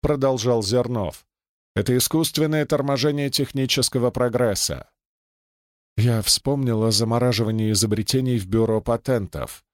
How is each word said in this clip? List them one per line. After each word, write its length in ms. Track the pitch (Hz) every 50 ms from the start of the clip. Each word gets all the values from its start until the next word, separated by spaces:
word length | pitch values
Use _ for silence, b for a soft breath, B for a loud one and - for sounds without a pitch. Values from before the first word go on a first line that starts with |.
| -
продолжал 600 | - 151 139 135 135 131 123 107 127 120 117 107
Зернов, 640 | 95 113 123 123 117 123 113 98 80 - - _ _ _ _ _ _ _ _ _ _ _
"это 220 | 101 101 - 123
искусственное 720 | 127 123 - - 156 165 151 - - 156 156 156 151 151
торможение 640 | - 156 143 139 139 139 131 120 151 143 143 143 139
технического 800 | 131 - 143 - - 139 135 127 - 139 123 - - 131 120 127
прогресса". 800 | - - 127 123 113 123 127 113 101 - - - - 65 - _ _ _ _ _ _ _ _ _ _ _ _ _ _ _ _ _ _ _ _ _ _
Я 260 | - 107 123 117 113 104
вспомнил 640 | - - - _ 139 139 143 135 123 117 110 110
о 60 | 113
замораживании 800 | 107 98 117 110 117 120 123 123 120 101 117 107 110 110 110 110 107
изобретений 680 | 101 117 110 104 104 107 - - 131 131 127 123 117
в 80 | 98
бюро 340 | 92 98 113 113 110 110 110
патентов. 840 | - - 117 117 _ - 131 117 101 85 - 78 64 - - - _ _